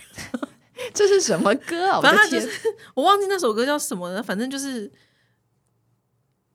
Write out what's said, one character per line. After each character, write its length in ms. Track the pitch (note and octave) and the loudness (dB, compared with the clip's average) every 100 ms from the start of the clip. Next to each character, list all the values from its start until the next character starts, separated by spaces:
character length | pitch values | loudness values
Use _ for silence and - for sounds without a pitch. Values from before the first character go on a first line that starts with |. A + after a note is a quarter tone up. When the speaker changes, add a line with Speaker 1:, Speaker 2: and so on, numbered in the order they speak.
| - - - - - _ _ | -18 -18 -10 -10 -10 _ _
Speaker 1:
<laughs> 240 | B4 B4+ | -14 -8
这 140 | - G4+ | 0 4
是 120 | G4 | 4
什 160 | G4 E3+ | 2 0
么 120 | G3 A#3+ | 2 0
歌 340 | - E4+ F#4 | -2 -4 0
啊？ 100 | - | 2
Speaker 2:
反 140 | C#4 | 4
正 100 | G4 | 4
他 60 | G#4 | 4
就 80 | A#3+ | 2
是， 60 | G#3+ | -4
Speaker 1:
我 60 | |
的 0 | |
天。 220 | - A4+ G#4 - | -4 -6 -6 -10
Speaker 2:
我 80 | - | 0
忘 180 | D#4+ G4+ | 2 4
记 60 | G4 | 2
那 100 | F#4+ | 0
首 160 | B3+ | 0
歌 140 | A3 C4+ | 0 0
叫 100 | D4 | -2
什 220 | D4 F#3+ | -4 -8
么 100 | F3 | -8
了， 100 | F#3+ | -8
反 160 | G3+ G3 | -6 -4
正 100 | C4 | -4
就 80 | C#4 | -6
是， 320 | C#4 B3 G3+ _ _ _ _ _ _ _ _ _ _ _ _ _ _ _ _ | -8 -8 -10 _ _ _ _ _ _ _ _ _ _ _ _ _ _ _ _